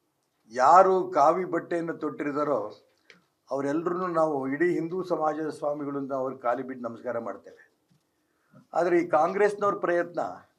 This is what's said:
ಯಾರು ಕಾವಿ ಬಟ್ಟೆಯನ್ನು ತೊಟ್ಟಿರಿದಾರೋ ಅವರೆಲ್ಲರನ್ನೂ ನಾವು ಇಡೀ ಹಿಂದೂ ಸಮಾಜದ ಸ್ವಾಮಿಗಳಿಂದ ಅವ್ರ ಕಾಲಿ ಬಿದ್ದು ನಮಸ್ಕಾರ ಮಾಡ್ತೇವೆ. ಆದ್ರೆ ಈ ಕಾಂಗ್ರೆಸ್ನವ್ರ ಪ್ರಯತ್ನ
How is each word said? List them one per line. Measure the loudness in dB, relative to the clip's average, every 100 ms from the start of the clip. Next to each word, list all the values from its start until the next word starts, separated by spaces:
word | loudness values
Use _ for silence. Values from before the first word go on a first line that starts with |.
| _ _ _ _ _
ಯಾರು | 2 8 8 8 4 2
ಕಾವಿ | 4 4 4
ಬಟ್ಟೆಯನ್ನು | 0 -4 -4 -4 -4 -6
ತೊಟ್ಟಿರಿದಾರೋ | -6 -6 -6 -2 -2 -2 -4 -12 _ _ _ -20 _ _ -8
ಅವರೆಲ್ಲರನ್ನೂ | -4 -2 -2 -4 -4 -2
ನಾವು | 0 0 0 -2
ಇಡೀ | 0 0
ಹಿಂದೂ | 0 -2 -4
ಸಮಾಜದ | -4 -2 -2 -2 -6
ಸ್ವಾಮಿಗಳಿಂದ | -4 -4 -4 -6 -6 -6
ಅವ್ರ | -4 -6 -4
ಕಾಲಿ | -2 -2
ಬಿದ್ದು | -4 -8 -10
ನಮಸ್ಕಾರ | -8 -8 -6
ಮಾಡ್ತೇವೆ. | -6 -10 -16 -20 _ _ _ _ _ _ _ _ _ -20 _
ಆದ್ರೆ | 0 2 2
ಈ | 4
ಕಾಂಗ್ರೆಸ್ನವ್ರ | 2 2 2 0 2 -2 0
ಪ್ರಯತ್ನ | 0 0 -2 -4 -6 -8 -20